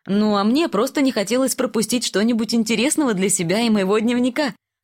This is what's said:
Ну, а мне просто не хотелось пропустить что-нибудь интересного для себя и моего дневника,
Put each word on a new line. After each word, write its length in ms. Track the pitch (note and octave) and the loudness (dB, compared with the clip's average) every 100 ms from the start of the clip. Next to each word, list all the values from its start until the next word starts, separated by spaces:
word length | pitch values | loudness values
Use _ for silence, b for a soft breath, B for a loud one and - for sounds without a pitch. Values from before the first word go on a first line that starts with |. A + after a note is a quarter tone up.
| - | -4
Ну, 300 | G3+ G#3+ G3+ | 0 2 2
а 80 | |
мне 240 | G3+ C4+ E4+ | 2 2 0
просто 340 | G3 B3+ - | 0 -2 0
не 80 | C4+ | 0
хотелось 460 | A#3 F#3+ B3 C4 - | 0 -2 0 0 -2
пропустить 500 | C4 A#3+ G#3 B3 - | -2 -2 -2 -2 -2
что-нибудь 480 | F#3+ A3+ A3+ A#3 | 0 0 0 0
интересного 580 | A#3 A3+ A3+ B3+ D#4 C#4 | -2 0 0 0 0 0
для 160 | F#3+ F#3+ | 0 0
себя 320 | - E3+ G3+ | 0 0 0
и 100 | A#3 | 2
моего 280 | G#3+ F#3 G#3+ | 2 2 0
дневника, 560 | A3 B3 B3 B3 C#4+ - _ _ | 0 0 0 0 -4 -6 _ _